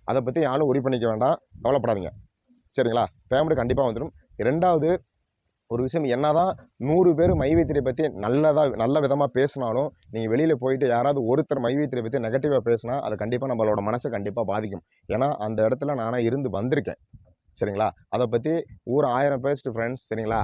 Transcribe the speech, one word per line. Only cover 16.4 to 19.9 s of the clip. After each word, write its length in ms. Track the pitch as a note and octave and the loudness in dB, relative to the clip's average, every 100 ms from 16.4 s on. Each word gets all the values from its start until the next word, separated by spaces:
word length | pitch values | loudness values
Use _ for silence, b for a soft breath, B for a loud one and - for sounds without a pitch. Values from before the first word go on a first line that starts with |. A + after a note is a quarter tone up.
| C3+ | -2
வந்திருக்கேன். 500 | F#2+ A#2+ A#2+ F#2 - _ - _ _ _ - | -2 0 0 -2 -8 _ -20 _ _ _ -6
சரிங்களா? 320 | G#2+ G2 G#2+ - b | -4 0 -2 -4 b
அதை 180 | G#2+ A#2+ | -2 0
பத்தி 260 | A#2 C#3+ E3 - - | 0 0 -2 -4 -12
ஊர் 200 | - C3 | -4 0
ஆயிரம் 380 | C#3+ B2 C#3+ C#3 | 0 2 0 0
பேசிட்டு 300 | C3 C#3+ C3+ | -2 -4 -4
ஃப்ரெண்ட்ஸ், 300 | A2+ A#2 | -4 -6